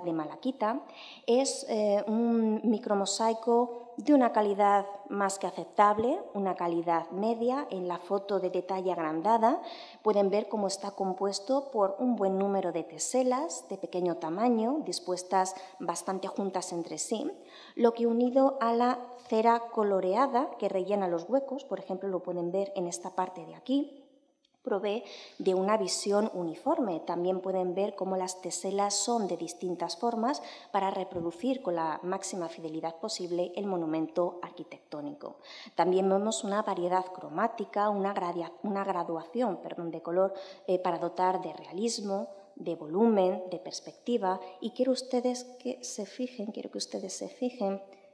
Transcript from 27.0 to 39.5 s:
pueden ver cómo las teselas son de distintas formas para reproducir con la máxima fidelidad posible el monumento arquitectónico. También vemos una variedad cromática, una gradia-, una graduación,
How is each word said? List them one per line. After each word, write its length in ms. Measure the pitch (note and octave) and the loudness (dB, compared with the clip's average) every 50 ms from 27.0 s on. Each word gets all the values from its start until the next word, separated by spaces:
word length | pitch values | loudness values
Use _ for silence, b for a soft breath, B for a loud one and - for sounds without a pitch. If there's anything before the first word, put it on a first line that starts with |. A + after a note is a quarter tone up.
| - - E3+ F3 F3 F3+ F#3+ F#3 | -4 -4 -2 0 2 0 0 0
pueden 340 | F#3 F#3+ F#3+ F#3+ F3+ F3+ F3 | 0 -2 0 0 0 0 0
ver 220 | F#3 G3 G#3+ G3+ | 0 0 -2 -2
cómo 220 | - F#3 F#3+ F#3+ F#3 | -4 -4 -2 0 -2
las 240 | F#3 F3+ - - | -2 -4 -6 -8
teselas 520 | - F3 - - - F#3+ G3 G3 G3+ G3+ G3+ | -8 -8 -8 -4 -4 -2 0 0 0 2 2
son 360 | - - - A#3+ A#3 G3+ F3 | 0 0 0 0 0 0 0
de 80 | F3 E3+ | -2 -4
distintas 580 | E3+ D#3+ - - F#3+ F3+ F3 E3+ E3+ E3+ - | -6 -8 -8 -6 -4 -4 -4 -4 -4 -6 -4
formas 480 | - - A#3+ A#3 A3 A3 C4 D4+ - B B B B B B - | -2 -2 -2 0 0 0 0 0 -2 B B B B B B -2
para 180 | G3+ F#3+ G3 | 0 0 2
reproducir 720 | G3 G3 F#3 F#3 F#3 F3 E3 E3+ E3+ - - C4 C4 B3 | 0 -2 -4 -4 -4 -4 -4 -4 -4 -2 0 0 0 0
con 140 | - F#3 F3 | 0 -2 0
la 260 | E3 D#3+ D#3+ D3+ - - | 0 0 0 -2 -4 -4
máxima 460 | F3+ F#3+ F#3+ - - - F#3+ E3+ D#3+ | -4 -4 -4 -4 -6 -6 -4 -6 -6
fidelidad 480 | - - E3 D#3+ D#3 D#3+ D#3+ E3 E3 - | -6 -8 -10 -8 -6 -4 -6 -6 -6 -6
posible 560 | - A3 - - F3+ E3+ F3 E3+ F3 - - | -6 -6 -6 -4 -4 -2 0 0 0 -2 -2
el 100 | G#3+ G3+ | -4 -2
monumento 760 | G3+ F#3+ F3 E3 D#3 D#3 D#3+ D#3+ D#3+ - F3+ F3 F3+ F3+ F3 | -2 0 0 0 0 0 0 -2 -2 0 0 0 0 0 -6
arquitectónico. 960 | - - - - D#3 - - - _ - - D3 D3 D3 - - - - - - B B B B B A3+ B | -12 -12 -12 -14 -16 -16 -16 -20 _ -12 -10 -8 -8 -8 -10 -10 -12 -12 -12 -14 B B B B B -12 B
También 340 | - E3+ F3+ F3+ F#3+ F#3+ G3 | 2 4 4 6 4 6 6
vemos 340 | G3 G3 G#3 A3 A3 - - | 4 4 4 2 -2 -2 -2
una 200 | G3+ G3 G#3+ G#3+ | -2 0 0 0
variedad 420 | G#3+ F#3+ F3 F3 F3 F3+ F#3 F3+ | 0 -2 0 0 2 2 2 0
cromática, 840 | - - - - D3 D3 E3+ G#3+ A#3 - - G3+ - - G#3 G#3 G#3+ | -2 -8 -12 -12 -8 -2 0 0 0 0 -4 -8 -4 0 0 2 2
una 240 | G#3 G3+ F#3+ G3 G3+ | 2 2 0 0 -2
gradia-, 380 | G3+ F3+ F3 F3 F3 E3 D#3 - - - | -2 -2 -2 -4 -4 -6 -6 -8 -6 -4
una 200 | G#3 G3 G3 G3 | -2 -2 -2 0
graduación, 800 | G3 F#3 F3 E3+ E3 E3+ D#3+ D#3+ - - A#3 B3+ A3 | 0 0 -2 -2 -2 -4 -6 -6 -6 -2 0 0 0